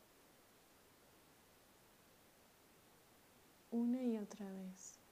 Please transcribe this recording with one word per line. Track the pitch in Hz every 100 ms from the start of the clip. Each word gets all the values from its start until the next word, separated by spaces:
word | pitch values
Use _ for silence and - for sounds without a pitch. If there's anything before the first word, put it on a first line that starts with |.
| - - - - - - - - - - - - - - - - - - - - - - - - - - - - - - - - - - - - -
una | 233 240 254
y | 247 220
otra | 208 - 196
vez | 190 190 185 - - -